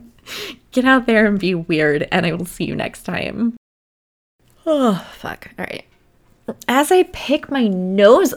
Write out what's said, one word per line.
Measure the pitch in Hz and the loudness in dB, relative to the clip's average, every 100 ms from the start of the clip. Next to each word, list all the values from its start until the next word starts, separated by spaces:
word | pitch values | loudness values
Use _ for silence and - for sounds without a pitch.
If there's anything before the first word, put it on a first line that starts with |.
| - _ - | -10 _ -18
<laughs> | - - - _ | -14 -14 -16 _
Get | 254 254 | 0 2
out | 262 240 | 2 4
there | 220 214 | 2 2
and | 202 | 0
be | 175 180 | -2 -4
weird, | 165 160 151 147 - | -2 0 2 0 0
and | 185 170 | -2 0
I | |
will | 165 175 | -4 -8
see | - 170 | -6 -6
you | - | -6
next | - - | -8 -10
time. | - 180 - - 233 233 _ _ _ _ _ _ _ _ _ _ 330 | -10 -8 -8 -4 -4 -6 _ _ _ _ _ _ _ _ _ _ -2
Oh, | 302 247 185 - - | 0 0 -2 -6 -14
fuck. | - - - - | -14 -14 -18 -14
All | - | -12
right. | - - _ _ _ _ _ - 220 - | -12 -16 _ _ _ _ _ -16 -10 -2
As | 254 302 | 0 4
I | 370 | 2
pick | 359 - - 294 - | 2 -4 -4 -4 -2
my | 277 226 | -2 -2
nose | 185 185 196 202 285 349 | -2 -2 4 6 6 4